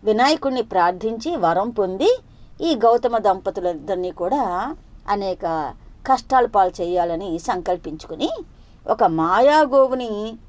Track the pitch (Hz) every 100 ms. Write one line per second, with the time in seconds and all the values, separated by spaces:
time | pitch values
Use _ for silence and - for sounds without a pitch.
0 | 202 214 262 311 277 254 220 185 175 180
1 | 214 226 294 339 175 170 220 226 190 185
2 | 349 508 - - - - 339 269 226 233
3 | 233 233 208 190 196 190 180 165 139 185
4 | 180 170 180 277 226 175 233 330 - -
5 | - 202 196 180 175 160 143 - - -
6 | - 254 - 262 226 214 185 - 175 180
7 | 170 165 196 165 165 190 170 180 - 156
8 | - 170 294 640 349 - - - - 220
9 | 202 160 160 190 262 302 294 269 262 254
10 | 240 208 220 226